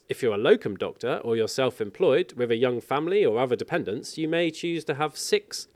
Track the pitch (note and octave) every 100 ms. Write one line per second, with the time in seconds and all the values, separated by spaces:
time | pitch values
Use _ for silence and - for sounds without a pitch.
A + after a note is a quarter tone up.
0 | - - A#2+ G2+ C#3 A3+ A2+ F#2+ F#2+ -
1 | A#2+ E3 A#2 A2+ G#2+ - B2+ - G#2 -
2 | C#3+ D3 F#3 B2 A#2+ A#2 B2 A#2+ - C#3+
3 | D#3+ G3+ C#3+ A2 B2+ A#2 A#2 E3+ G#2 A2+
4 | - - D#3 E3 E3+ D#3+ F3 E3 D#3 C#3
5 | D3+ - - G#3 - - -